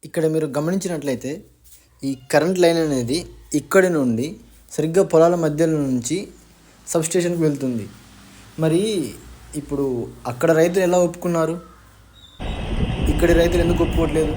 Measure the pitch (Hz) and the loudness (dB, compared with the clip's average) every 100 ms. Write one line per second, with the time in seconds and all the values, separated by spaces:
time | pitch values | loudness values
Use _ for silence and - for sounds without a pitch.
0 | 151 - 160 160 151 139 156 190 185 165 | -6 0 2 2 -2 -2 -2 -2 -4 -6
1 | 143 123 131 156 - _ _ - _ _ | -4 -4 -6 -10 -14 _ _ -20 _ _
2 | 135 131 - 151 160 185 170 165 160 135 | -8 -8 0 2 2 4 4 4 0 0
3 | 120 156 170 - - 151 - 190 185 160 | -2 -4 -6 -18 -4 -4 2 4 4 2
4 | 127 113 143 202 - - - - 156 170 | 0 0 -4 -8 -20 -20 -12 -4 0 2
5 | 185 160 165 175 160 147 165 156 139 127 | 4 6 6 4 0 0 0 2 0 -2
6 | 113 170 - - - _ - - - 170 | -2 -6 -6 -16 -20 _ -20 -20 -4 -2
7 | 160 185 175 175 156 139 135 120 98 - | 0 0 0 0 0 0 -4 -4 -8 -14
8 | - - - - - - 160 165 214 202 | -20 -20 -20 -20 -20 -4 0 2 0 -2
9 | 123 - - - - 151 143 143 139 120 | -6 -10 -20 -20 -12 -12 -8 -4 -2 -4
10 | 113 - - 123 165 160 170 185 180 180 | -8 -10 -12 -2 0 2 2 2 2 2
11 | 175 170 180 170 160 170 - - - - | 0 -2 -4 -2 -2 -4 -10 -20 -20 -20
12 | - - - - - - - - - - | -20 -20 -20 -12 -8 -6 -4 -2 -2 -2
13 | - - 170 170 170 170 165 - 170 - | 0 2 4 4 4 2 0 2 0 0
14 | 160 156 151 | 0 0 -2